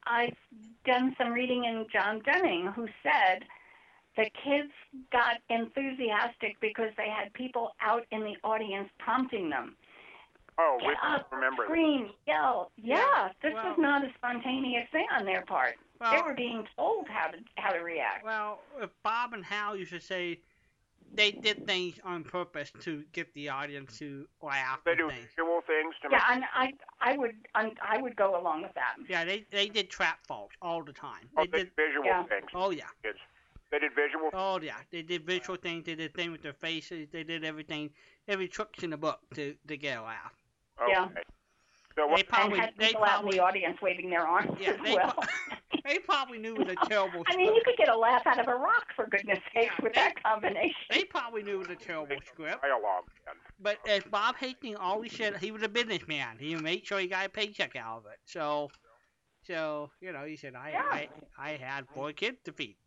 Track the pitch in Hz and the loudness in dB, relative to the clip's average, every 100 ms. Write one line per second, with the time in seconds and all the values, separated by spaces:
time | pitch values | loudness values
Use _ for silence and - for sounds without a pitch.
0 | - 240 240 240 _ 226 - - - 247 | 0 0 0 -2 _ -20 -20 -10 2 4
1 | 262 262 247 233 254 247 240 226 220 214 | 4 2 0 2 2 2 0 -2 -2 0
2 | 196 220 214 311 359 175 180 202 226 - | 2 0 2 4 4 2 -2 -4 -8 -4
3 | - 294 196 185 - - - - _ _ | 2 4 6 4 -2 -20 -20 -20 _ _
4 | _ - 214 - 277 285 285 - - 269 | _ 0 0 0 0 2 0 -10 -20 -18
5 | 262 247 247 233 _ 233 226 - 277 262 | 0 2 4 2 _ -2 0 -2 -4 -2
6 | 240 208 240 240 220 208 220 214 226 214 | 0 2 0 -2 -6 -2 -4 -2 -4 -2
7 | 220 214 208 - 254 254 226 - 214 233 | -4 -4 -6 -6 -6 -4 -4 -2 2 2
8 | 233 220 214 208 220 220 214 196 202 _ | 0 -6 -4 -6 -2 -2 -2 -6 -8 _
9 | - 233 254 226 175 139 117 - _ - | -2 0 0 -2 -2 -4 -6 -14 _ -20
10 | - - - _ - - 165 127 127 147 | -20 -20 -20 _ -12 2 4 4 2 0
11 | - 196 - 131 131 131 110 330 311 285 | 2 0 -2 0 0 0 0 4 4 4
12 | 214 - - 311 294 240 156 - 220 302 | 0 -8 -2 2 4 2 -2 -8 0 4
13 | 523 554 190 - 294 440 370 359 302 285 | 6 4 2 0 -2 -2 -2 2 4 4
14 | 269 - 247 247 247 262 262 240 240 - | 2 -4 -4 -2 -2 -2 0 -2 -2 -2
15 | 427 247 196 185 180 180 127 120 _ _ | 0 0 0 -2 0 0 0 0 _ _
16 | 233 269 339 254 240 233 214 - 330 453 | 2 2 2 -2 -4 -4 -8 -4 0 0
17 | 311 214 160 165 - - 208 175 170 165 | -2 -4 -4 -6 -14 -6 -2 -2 -2 -4
18 | 120 98 214 220 214 208 - 285 214 _ | -2 -4 -4 -4 -4 -8 -14 -12 -12 _
19 | - 226 240 233 165 208 208 208 170 170 | -4 -2 -4 -6 -8 -4 -4 -4 -8 -10
20 | - 185 175 165 _ _ _ _ _ _ | -6 -4 -4 -6 _ _ _ _ _ _
21 | - - 208 202 214 208 - 185 180 160 | -14 2 2 4 -2 -2 -2 -2 -2 -6
22 | 190 175 156 180 175 156 143 110 - 156 | -8 -8 -6 -6 -6 -6 -10 -10 -8 -8
23 | 151 - 170 147 143 135 147 143 135 - | -8 -10 -10 -10 -8 -6 -6 -10 -14 -14
24 | 147 139 147 _ 151 139 131 131 - 170 | -12 -12 -14 _ -4 -2 -2 -2 2 2
25 | 160 127 120 - 165 170 - 156 156 160 | 2 -2 -10 -2 2 2 2 0 0 -4
26 | - 262 226 254 262 262 262 277 - _ | 4 4 6 2 0 0 -2 -2 -20 _
27 | 247 285 240 220 - 214 220 214 196 220 | 0 2 0 -4 -4 -2 -2 -4 -2 -2
28 | 262 214 196 180 180 156 170 - 127 - | -2 2 2 4 0 -2 -4 -2 -2 -4
29 | 139 180 165 202 214 202 202 208 190 - | -4 -2 0 -4 -4 0 0 0 -4 0
30 | 175 165 - 123 101 - 180 170 147 139 | 0 0 -8 -12 -12 -10 -4 -4 -6 -12
31 | 143 101 123 151 160 165 180 - 156 143 | -14 -14 -6 0 2 0 -2 0 2 4
32 | 147 185 175 101 98 180 190 160 - - | 4 2 2 -2 -2 -2 -2 -2 -8 -10
33 | 110 104 - _ _ - _ 147 147 127 | -8 -8 -14 _ _ -20 _ 0 0 2
34 | 147 156 156 190 190 190 156 110 - 170 | 0 0 -2 -2 -2 -2 -4 -10 -12 -12
35 | 165 175 160 185 175 180 175 170 160 160 | -4 -6 -2 -4 -2 -6 -6 -6 -6 -8
36 | 160 151 170 160 151 135 160 165 - 170 | -8 -4 -6 -6 -12 -8 -6 -6 -6 -12
37 | 147 165 160 165 156 156 151 156 151 147 | -10 -10 -6 -6 -6 -8 -8 -8 -8 _
38 | - _ - 202 180 - 214 - 175 151 | -20 _ -6 -4 -4 -6 -8 -6 -8 -4
39 | 156 135 _ - 143 147 147 151 147 123 | -4 -4 _ -8 -8 -10 -12 -8 -6 -6
40 | 110 107 80 _ _ _ _ - 120 190 | -8 -12 -12 _ _ _ _ -2 2 4
41 | 185 90 - - _ _ _ _ _ - | 2 -4 -12 -16 _ _ _ _ _ 0
42 | 151 165 196 226 202 202 226 208 220 226 | 4 4 4 4 4 2 0 2 2 4
43 | 208 202 208 190 180 190 175 170 196 180 | 4 4 4 4 4 4 -2 -2 -2 -2
44 | 180 175 160 175 196 175 190 208 214 214 | 0 0 4 2 2 0 0 0 2 4
45 | 185 - - 359 - - _ 285 277 320 | 4 2 -2 -4 -6 -12 _ -6 -2 -2
46 | - 302 262 233 220 226 - 180 - 208 | 2 0 0 -6 -6 -2 -2 0 2 2
47 | 381 - 339 370 370 440 466 494 311 226 | 2 0 0 4 8 8 6 6 6 6
48 | 226 247 277 262 233 247 302 453 - - | 6 6 6 4 4 2 4 2 2 -6
49 | 226 202 196 190 - - 233 - 220 233 | 0 0 2 -2 0 2 2 2 2 4
50 | - - 233 220 214 185 240 - - - | 2 2 0 2 0 0 -2 -2 0 0
51 | 392 330 240 233 202 196 180 175 - 160 | 0 -2 -4 -6 -4 -4 -6 -10 -8 -6
52 | 151 139 - - 156 190 143 127 104 92 | -4 -6 -8 -10 -6 -2 2 2 2 0
53 | - - - 147 - - 202 208 214 202 | -2 -18 -18 -18 -20 -6 -2 -2 0 0
54 | 185 208 220 247 262 254 247 208 185 208 | 0 0 0 -2 -6 -8 -10 -6 -2 -2
55 | 226 - 220 202 190 214 220 214 233 190 | -4 -4 -4 -2 -6 -4 -2 0 0 -2
56 | - 151 127 113 143 165 156 185 - 196 | -4 -4 -4 -6 -6 -4 -2 -4 -2 -4
57 | 185 190 196 - 214 208 202 131 113 113 | -2 -2 -4 -4 -6 -2 -4 -4 -10 -10
58 | 104 110 _ 180 151 147 147 - _ _ | -12 -20 _ -6 -2 -2 -4 -10 _ _
59 | _ _ _ _ _ 170 156 151 147 _ | _ _ _ _ _ -4 -4 -4 -8 _
60 | 180 156 147 151 143 123 139 330 554 466 | -12 -10 -10 -12 -14 -12 -6 -4 -2 -2
61 | - - - - 139 151 127 139 127 143 | -6 -14 -20 -12 -10 -8 -8 -8 -8 -8
62 | 143 151 220 254 - 151 131 98 | -8 -4 -4 -4 -14 -10 -10 -10